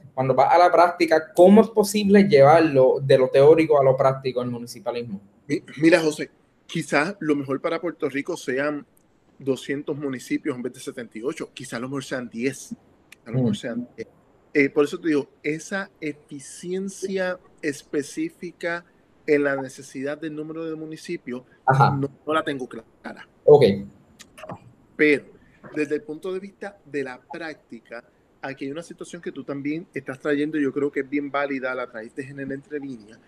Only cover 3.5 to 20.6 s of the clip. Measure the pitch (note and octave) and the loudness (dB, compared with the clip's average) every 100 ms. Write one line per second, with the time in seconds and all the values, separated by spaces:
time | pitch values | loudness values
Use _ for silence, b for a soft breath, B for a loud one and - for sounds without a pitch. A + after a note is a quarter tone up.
3.5 | D#3+ D#3 D3+ C3+ B2+ C3+ C3+ C3+ B2 B2 | 8 6 4 4 4 2 0 -4 -4 -6
4.5 | A#2+ A#2+ A#2 G#2+ A#2+ A#2+ G2 - _ - | -6 -12 -12 -8 -8 -8 -12 -16 _ -8
5.5 | D3+ - - D#3+ E3+ D#3+ D3 D3 _ _ | -8 -8 0 4 4 4 -4 -8 _ _
6.5 | _ - E3+ D3+ D3+ D#3 G3+ D#3 C#3+ C3 | _ -12 -10 -2 -2 -2 -4 -2 -2 -2
7.5 | B2+ E3+ E3 E3+ D3+ D3+ C3+ C#3 - - | -6 -4 -6 -6 -6 -6 -6 -8 -8 -6
8.5 | B2+ D3 D3 - _ _ _ _ - C3+ | -4 -4 -6 -10 _ _ _ _ -10 -6
9.5 | B2+ - C#3 D3 C#3+ D3 B2+ - D3 D#3+ | -4 -4 -8 -8 -8 -8 -8 -6 -6 -6
10.5 | B2 B2 B2 - C3 A#2 A2 A#2+ E3 - | -8 -8 -12 -14 -14 -14 -10 -10 -8 -12
11.5 | - C3 B2 B2+ C#3 C3 C#3 A#2+ A2+ B2+ | -14 -12 -10 -8 -10 -8 -10 -10 -6 -6
12.5 | C#3 - - _ _ _ - - B2+ B2 | -6 -12 -18 _ _ _ -20 -8 -4 -2
13.5 | G#2 C3 A#2+ B2 - A2+ _ _ _ _ | -4 -6 -10 -12 -14 -18 _ _ _ _
14.5 | D3+ C#3 C#3+ D3 F3 E3+ D3 C3 _ D3+ | 0 2 2 0 -2 -2 -2 -4 _ -8
15.5 | D#3+ - G3 G3 _ D#3 D3 - C#3+ C#3 | -8 -8 -10 -10 _ -12 -12 -14 -18 -18
16.5 | - F3 F#3 G3 - G3 F#3+ F#3 F3+ _ | -16 -8 -8 -8 -8 -8 -4 -6 -8 _
17.5 | _ D3+ C#3 - D#3 C#3 - E3 - F3 | _ -8 -8 -8 -6 -6 -6 -10 -10 -16
18.5 | - E3+ E3+ - _ _ _ - D3 C#3+ | -10 -8 -8 -12 _ _ _ 0 2 2
19.5 | C#3 C3+ - C3 C3+ C3+ D3 D#3+ D3+ D#3 | -2 -8 -14 -18 -12 -10 -8 -10 -10 -12
20.5 | D#3+ | -10